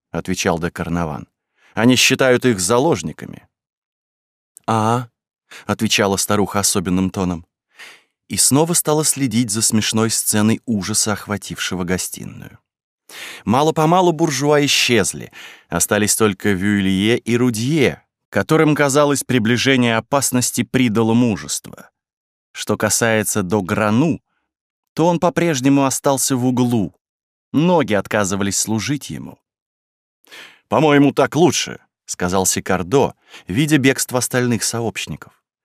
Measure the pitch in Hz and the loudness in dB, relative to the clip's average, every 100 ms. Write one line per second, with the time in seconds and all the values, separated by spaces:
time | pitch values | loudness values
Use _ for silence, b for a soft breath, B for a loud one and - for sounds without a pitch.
0 | _ 85 - 92 98 85 82 - 82 85 | _ -8 -6 -2 0 0 -4 -6 -6 -4
1 | 80 71 - _ _ b b - 117 123 | -4 -8 -14 _ _ b b 0 2 4
2 | - 131 135 123 127 101 87 120 160 110 | 2 2 4 4 2 0 2 2 2 0
3 | 78 - - 50 - _ _ _ _ _ | -4 -12 -16 -18 -20 _ _ _ _ _
4 | _ _ _ _ _ _ - 110 110 120 | _ _ _ _ _ _ -4 0 0 0
5 | 120 _ _ _ _ B B 104 107 - | -4 _ _ _ _ B B -2 0 2
6 | 101 95 - 104 95 101 98 104 90 92 | 2 0 0 0 0 0 0 -2 0 0
7 | 95 101 92 82 - _ _ B B B | 0 -2 -4 -4 -10 _ _ B B B
8 | B _ _ 101 - 135 165 170 - 151 | B _ _ -2 2 2 2 0 0 0
9 | 147 135 135 107 120 107 107 110 - 113 | 0 -2 0 0 0 -2 0 0 0 0
10 | 110 - - 107 107 110 - 107 90 107 | 0 -2 -2 2 2 0 -2 -4 -2 -4
11 | 110 101 - 101 - 87 - 90 90 92 | -2 -4 -6 -8 -8 -8 -6 -4 -2 -4
12 | - - - - - - _ _ _ _ | -4 -10 -14 -16 -20 -20 _ _ _ _
13 | _ B B B - 123 156 160 156 180 | _ B B B 0 2 2 2 2 4
14 | 180 156 160 135 147 147 143 - - 117 | 2 2 -2 0 2 2 2 0 2 2
15 | 90 71 57 B B B B 85 - 104 | 2 -4 -14 B B B B -4 0 0
16 | 104 - 110 92 107 92 101 101 95 95 | 0 2 0 0 -2 0 0 0 2 2
17 | 107 120 - 117 123 107 123 156 107 71 | 2 0 0 0 0 0 -2 2 0 0
18 | _ _ _ 101 98 156 156 147 143 139 | _ _ _ -4 0 2 2 2 2 4
19 | 147 139 - 120 110 120 135 135 120 113 | 2 0 0 0 2 2 2 2 2 0
20 | - 143 - 127 117 - 113 131 123 107 | 0 -2 0 -2 -2 -4 -2 0 2 2
21 | 113 117 123 87 71 - - - - _ | 2 2 2 -2 -6 -10 -12 -20 -20 _
22 | _ _ _ _ _ - - 104 107 - | _ _ _ _ _ -14 -4 -2 0 0
23 | 117 110 101 107 92 107 87 101 107 113 | 2 0 0 -4 -2 -2 -2 -2 0 2
24 | 165 113 - _ _ _ _ _ _ - | 0 -2 -10 _ _ _ _ _ _ 0
25 | 165 175 175 165 170 139 135 139 135 - | 0 2 0 0 0 0 2 2 2 0
26 | 143 135 - 131 127 123 123 120 90 - | 0 0 0 0 0 2 0 0 -2 -8
27 | _ _ _ _ _ 135 170 170 104 101 | _ _ _ _ _ 0 2 2 2 -2
28 | - 110 95 98 98 - - 110 98 147 | 0 0 0 -2 -2 -4 -4 -4 -4 -6
29 | - 67 69 - _ _ _ _ _ _ | -8 -12 -14 -18 _ _ _ _ _ _
30 | _ _ B B B B B 117 151 143 | _ _ B B B B B 2 4 6
31 | 139 - 131 147 170 - - - _ _ | 4 4 0 4 2 2 -6 -10 _ _
32 | - - 90 95 92 101 - 92 87 135 | -16 -8 -2 0 0 -2 -2 -4 0 2
33 | 92 - B B - 101 151 147 127 131 | 0 -2 B B -6 -2 2 2 2 0
34 | - 127 - 127 123 113 - 117 113 - | -2 -4 -2 -2 0 -2 -2 -4 -6 -6
35 | - 76 - _ _ _ | -10 -12 -16 _ _ _